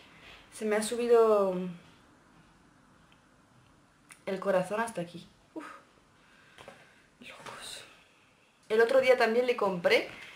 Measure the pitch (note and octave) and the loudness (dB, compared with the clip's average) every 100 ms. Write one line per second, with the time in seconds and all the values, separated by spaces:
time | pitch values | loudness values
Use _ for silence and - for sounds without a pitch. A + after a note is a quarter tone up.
0 | - - - - - - A3 G#3 A3 A#3+ | -20 -20 -20 -20 -20 -10 -2 -2 -2 -2
1 | A#3+ A#3 A3 G#3+ F#3+ F3+ F#3 F3 - - | 4 6 6 4 2 -2 -6 -12 -20 -20
2 | _ _ _ _ _ _ _ _ _ _ | _ _ _ _ _ _ _ _ _ _
3 | _ _ _ _ _ _ _ _ _ _ | _ _ _ _ _ _ _ _ _ _
4 | _ - - F#3+ F#3+ F#3+ F3 G#3+ A#3 G3+ | _ -16 -8 -4 0 0 -2 -4 -6 -6
5 | E3+ E3+ - _ _ - D4+ - _ _ | -10 -12 -20 _ _ -18 -18 -20 _ _
6 | _ _ _ _ _ - - - - _ | _ _ _ _ _ -20 -20 -20 -20 _
7 | _ _ - - - - - - - - | _ _ -20 -20 -18 -16 -16 -18 -20 -20
8 | _ _ _ _ _ _ - A3 A#3 C4 | _ _ _ _ _ _ -2 2 4 4
9 | B3+ B3 A3+ A3+ B3 A#3+ G3+ F#3 F3+ A3+ | 4 4 2 2 0 0 -2 -2 2 2
10 | - - - | 0 -10 -18